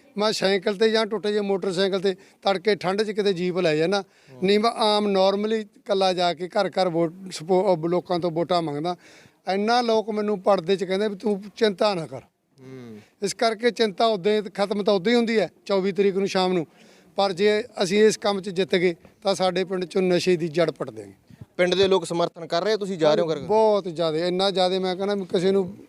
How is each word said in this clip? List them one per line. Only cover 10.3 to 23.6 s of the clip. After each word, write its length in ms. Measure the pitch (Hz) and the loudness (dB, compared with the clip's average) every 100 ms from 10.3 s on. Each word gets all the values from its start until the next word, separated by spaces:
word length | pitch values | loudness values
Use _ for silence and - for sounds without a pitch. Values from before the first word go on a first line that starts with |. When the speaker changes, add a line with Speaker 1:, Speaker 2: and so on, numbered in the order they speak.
| 208 | -2
Speaker 1:
ਪੜਦੇ 340 | 196 196 165 196 | 2 0 2 -2
'ਚ 80 | |
ਕਹਿੰਦੇ 240 | 180 190 214 | 0 -2 -2
ਵੀ 80 | 196 | -4
ਤੂੰ 280 | 214 196 202 - | -4 -4 -6 -2
ਚਿੰਤਾ 380 | 214 180 214 | 0 2 0
ਨਾ 120 | 185 147 | 0 -6
ਕਰ। 160 | 127 - _ _ _ | -12 -18 _ _ _
Speaker 2:
ਹੂੰ। 380 | 131 131 120 107 - - | -20 -16 -16 -18 -20 -8
Speaker 1:
ਇਸ 100 | 196 | -6
ਕਰਕੇ 380 | - 226 214 240 | 0 0 2 -2
ਚਿੰਤਾ 340 | 214 220 180 226 | 2 -2 2 0
ਉਦੋਂ 260 | 208 190 | 2 0
ਹੀ 100 | 214 | 0
ਖਤਮ 420 | 196 190 196 208 | -2 -4 -2 0
ਤਾਂ 100 | 202 | 2
ਉਦੋਂ 180 | 202 185 | 2 4
ਹੀ 60 | 240 | 2
ਹੁੰਦੀ 220 | 226 220 | 2 0
ਹੈ, 120 | 165 _ - | 0 _ -2
ਚੌਵੀ 260 | 196 190 | 0 0
ਤਰੀਕ 240 | 185 202 190 | 2 0 2
ਨੂੰ 120 | 196 | 0
ਸ਼ਾਮ 260 | 190 185 | 0 0
ਨੂੰ। 140 | 180 143 _ - - _ - | 0 -4 _ -20 -20 _ -2
ਪਰ 160 | 196 | -2
ਜੇ 320 | 175 208 214 - - | 2 2 2 -2 -4
ਅਸੀਂ 200 | 190 208 | 0 4
ਇਸ 140 | 214 - | 4 4
ਕੰਮ 240 | 214 202 | -2 -2
'ਚ 80 | 190 | -4
ਜਿੱਤ 260 | 175 175 190 | -4 0 2
ਗਏ 200 | 180 165 - _ | 0 -2 -12 _
ਤਾਂ 120 | 196 196 | -4 0
ਸਾਡੇ 280 | 185 180 | 0 0
ਪਿੰਡ 200 | 180 185 | -4 -4
'ਚੋਂ 180 | 180 196 | -4 -2
ਨਸ਼ੇ 340 | 185 175 185 175 | 2 2 2 0
ਦੀ 120 | 170 | 0
ਜੜ 240 | 151 160 | 0 0
ਪੱਟ 180 | 143 135 | -2 -10
ਦਿਆਂਗੇ। 240 | 110 101 95 _ - - - | -12 -16 -20 _ -20 -14 -2
Speaker 2:
ਪਿੰਡ 180 | 180 180 | 0 2
ਦੇ 120 | 190 | 4
ਲੋਕ 180 | 190 165 | 2 0
ਸਮਰਥਨ 400 | 170 170 175 160 | -2 -4 -4 -4
ਕਰ 180 | 170 | -2
ਰਹੇ, 140 | 190 214 | 0 -2
ਤੁਸੀਂ 200 | 196 185 | -2 2
ਜਾ 160 | 156 | 2
ਰਹੇ 100 | 156 | 4
ਹੋ 40 | 165 | 0
ਕਰ 120 | 147 | -2
Speaker 1:
ਬਹੁਤ 440 | 135 214 | 0 2